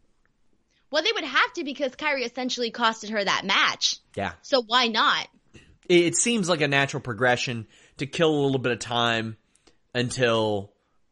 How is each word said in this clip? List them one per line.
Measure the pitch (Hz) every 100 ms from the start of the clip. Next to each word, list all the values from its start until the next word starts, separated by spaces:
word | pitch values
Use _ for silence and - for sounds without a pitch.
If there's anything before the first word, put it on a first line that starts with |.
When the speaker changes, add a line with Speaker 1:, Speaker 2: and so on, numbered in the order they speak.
| _ _ _ _ _ _ _ _ _
Speaker 1:
Well, | 302
they | 370
would | 427 294
have | 285 480
to | 349 285
because | 262 -
Kairi | - 302 277 233
essentially | - 254 240 233
costed | 233 226 226 208
her | 220
that | 185 143
match. | 196 226 294 - - - _ -
Speaker 2:
Yeah. | 98 -
Speaker 1:
So | - -
why | 208 247 233
not? | 220 277 160 - _ _ - - _ -
Speaker 2:
It, | 175 170
it | -
seems | 233 233 170
like | 160
a | 147
natural | 139 139 139
progression | 127 104 127 120 - 117 107 _ _ -
to | -
kill | - 160
a | 147 139
little | 135
bit | 123
of | 117
time | - 120 117 113 113 110 _ _ _ _ _
until | 123 123 131 120 113 110 101 101 _ _ _ _